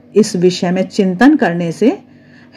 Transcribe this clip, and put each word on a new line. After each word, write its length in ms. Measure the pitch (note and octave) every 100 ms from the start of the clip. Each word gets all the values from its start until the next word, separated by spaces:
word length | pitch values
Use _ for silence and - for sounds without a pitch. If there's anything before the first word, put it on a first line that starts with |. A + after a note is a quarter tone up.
| _ G3
इस 200 | G#3+ F#3
विषय 360 | F3+ F3+ F3+
में 160 | F#3 F#3
चिंतन 480 | - F#3+ F3+ B3+ D4+
करने 360 | F#3 E3+ E3+
से 180 | D#3+ A3 G4+ _ - _ - -